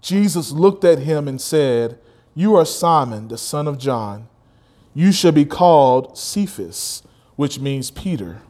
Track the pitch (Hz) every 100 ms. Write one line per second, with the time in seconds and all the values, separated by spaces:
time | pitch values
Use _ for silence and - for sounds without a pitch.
0 | - 190 208 170 131 143 190 196 180 156
1 | 139 156 143 131 - 156 139 117 117 123
2 | _ _ _ 147 196 202 156 - 170 160
3 | 127 110 110 113 - 147 151 139 135 120
4 | 107 104 113 _ _ _ _ _ _ 139
5 | 185 190 175 151 147 - 180 160 135 127
6 | 131 - - 208 202 - 87 87 - -
7 | _ _ _ - 143 131 139 135 123 -
8 | 190 156 90 95 _